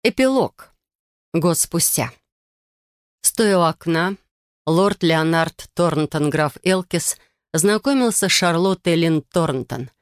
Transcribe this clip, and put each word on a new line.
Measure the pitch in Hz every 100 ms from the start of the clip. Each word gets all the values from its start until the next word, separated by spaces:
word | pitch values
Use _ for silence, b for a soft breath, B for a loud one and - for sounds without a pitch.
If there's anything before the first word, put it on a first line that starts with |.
Эпилог. | 233 220 262 269 165 _ - _ _ _ _ _ _
Год | 165 170 160
спустя. | - 170 - - 120 - _ _ _ _ _ _ _ _ _ _
Стоя | - - 214 185
у |
окна, | 165 160 170 165 180 196 _ _ _ _ -
лорд | 165 202 202
Леонард | 170 160 160 165 160 - - -
Торнтон, | 175 151 151 156 147
граф | 156 151 -
Элкис, | 180 185 180 170 - - b b _
знакомился | 160 196 214 277 277 240 196 190
с |
Шарлоттой | - 180 165 190 185 180 170
Лин | 165 156
Торнтон | - 180 160 131 120 123 127 _